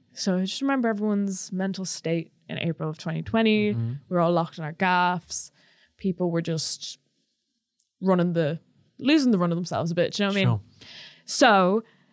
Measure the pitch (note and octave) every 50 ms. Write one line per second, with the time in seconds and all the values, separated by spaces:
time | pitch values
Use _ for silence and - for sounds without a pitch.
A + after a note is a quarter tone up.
0 | _ _ _ - - G3+ F3+ F#3 F#3 F#3+ - - C4+ C#4 C#4 C4+ A#3 A3+ A3 G3+
1 | G#3+ G#3+ G#3 G3+ G3+ G3 F#3+ F#3+ - - F#3+ F#3 F#3+ G3 F#3 G3 F#3+ E3+ - -
2 | - D#3 E3+ E3 - - _ _ _ - - - - E3+ D#3 - D#3+ D#3 D#3 -
3 | - E3 D#3+ D#3+ E3 - - A3+ A3+ A3 G#3+ G#3+ G#3 G#3 G#3 A#2 A#2 A2+ B2 C#3+
4 | - _ F3+ F3 E3 E3+ F3 E3+ E3+ E3 - F3 D#3+ D3+ D#3+ - F#3+ F#3 F3+ F3+
5 | F3+ F3+ F3+ F3 - - - - - - - _ _ _ _ _ _ _ _ _
6 | - F#3+ F3 - F3+ F3 E3+ E3 E3+ - E3 D#3 - - - - - - - -
7 | _ _ _ _ _ _ _ _ _ _ _ _ _ _ _ _ - _ _ _
8 | F#3 F#3+ F#3 F3+ E3+ F3+ E3+ E3 D#3+ C#3+ E3 - - _ _ _ _ _ _ -
9 | - B3+ D#4 D#4+ C4+ B3 G#3+ F3+ F3+ E3+ E3+ E3+ F#3 - - G#2 D3+ E3 E3+ F3
10 | E3+ - - - G#3 G3 G3 G3+ F#3+ A#2+ A2+ G2+ - - _ _ - - - -
11 | - - - - _ - - - C#4+ A#3+ G#3 G3 F3+ F3+ G3 A3+ A3 - _ _
12 | _ _